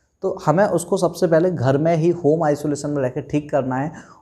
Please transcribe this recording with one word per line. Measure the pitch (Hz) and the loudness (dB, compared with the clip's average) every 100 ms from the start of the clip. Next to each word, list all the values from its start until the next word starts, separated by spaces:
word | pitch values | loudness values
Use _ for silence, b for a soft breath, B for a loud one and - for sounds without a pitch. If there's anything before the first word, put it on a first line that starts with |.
| _ _ | _ _
तो | 190 - - | -6 -4 0
हमें | 156 | 2
उसको | 202 175 - 190 | 2 0 -2 0
सबसे | 165 170 180 | 0 0 2
पहले | 160 185 | 4 2
घर | 160 123 139 | 0 0 2
में | 160 170 | 2 2
ही | 170 | 2
होम | 170 165 160 | 2 2 2
आइसोलेशन | 151 147 156 143 147 | 2 0 -2 -4 -4
में | 147 | -2
रह | 127 | -2
के | 143 | -4
ठीक | - 147 147 | -4 -4 -2
करना | 147 131 127 | -2 -2 -4
है | 147 B B B | -6 B B B